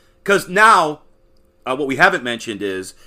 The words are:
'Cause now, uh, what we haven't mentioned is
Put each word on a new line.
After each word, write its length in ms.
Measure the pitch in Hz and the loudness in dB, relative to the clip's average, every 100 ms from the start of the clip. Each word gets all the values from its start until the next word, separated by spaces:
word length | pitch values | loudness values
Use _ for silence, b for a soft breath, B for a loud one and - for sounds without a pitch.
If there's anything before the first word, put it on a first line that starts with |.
| b b | b b
'Cause 260 | - 196 - | -2 -2 0
now, 540 | 185 220 202 156 151 _ _ _ _ _ _ 123 | 2 6 6 2 -4 _ _ _ _ _ _ -8
uh, 100 | 131 | -4
what 120 | 139 | -4
we 80 | 135 | 2
haven't 260 | 185 180 | 2 2
mentioned 380 | 120 117 - 101 | -4 -8 -8 -8
is 320 | 101 95 95 b | -6 -6 -10 b